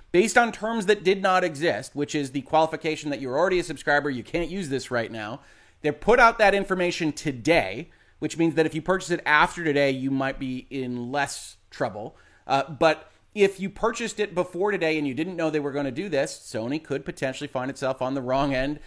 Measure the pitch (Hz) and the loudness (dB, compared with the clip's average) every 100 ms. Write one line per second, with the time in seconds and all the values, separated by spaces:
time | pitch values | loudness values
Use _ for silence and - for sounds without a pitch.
0 | - 175 220 240 233 - 214 233 185 208 | 0 4 6 6 4 2 -4 -2 2 2
1 | 165 190 190 185 180 143 165 107 127 139 | 2 2 2 2 0 -2 -2 -2 -4 -6
2 | 143 156 139 135 - 156 160 156 165 151 | -4 -4 -4 -6 0 2 2 0 -4 -4
3 | 147 131 131 135 190 180 170 147 - 147 | -4 -6 -4 0 2 2 -2 -6 0 2
4 | 143 123 - 165 147 190 151 135 - 120 | 2 -4 -4 -4 -4 -4 -4 -4 -2 -4
5 | 110 113 107 131 - - _ _ 151 147 | -4 -6 -8 -10 -16 -20 _ _ -4 0
6 | - 247 233 233 202 196 185 185 175 - | 4 6 6 6 4 4 0 0 0 -2
7 | 160 - 156 127 104 170 95 110 180 _ | -4 -4 -6 -2 2 2 2 -6 -12 _
8 | _ - 156 156 165 151 156 156 165 185 | _ -8 -6 0 0 2 2 0 -2 -2
9 | 165 175 - 151 180 175 160 143 139 131 | -2 -4 4 6 4 2 0 2 2 2
10 | 135 135 135 - 131 127 - 135 127 123 | -2 -2 -2 -4 -6 -8 -8 -8 -6 -6
11 | 120 143 139 - - - _ - 123 104 | -4 -2 -4 -6 -14 -20 _ -6 -4 -4
12 | 120 - - _ - 139 135 139 160 156 | -12 -16 -20 _ 0 0 0 4 4 4
13 | - _ _ 208 196 196 190 - 226 226 | -4 _ _ 2 2 2 -8 -2 -2 -2
14 | 233 - 208 170 180 175 208 196 160 156 | -6 -4 -4 -2 -4 0 0 2 0 0
15 | 143 127 175 170 160 151 139 139 139 120 | -2 -2 -4 -2 -2 0 -2 -4 -4 -4
16 | 202 139 - - - 117 117 156 - 139 | -2 -2 -2 -6 -10 -6 -4 -4 -4 -6
17 | - - 131 131 147 131 131 135 131 135 | -6 -6 -4 -4 -6 -6 -6 -4 -4 -2
18 | 127 139 123 135 143 131 139 147 | -2 -2 0 0 2 0 -2 -4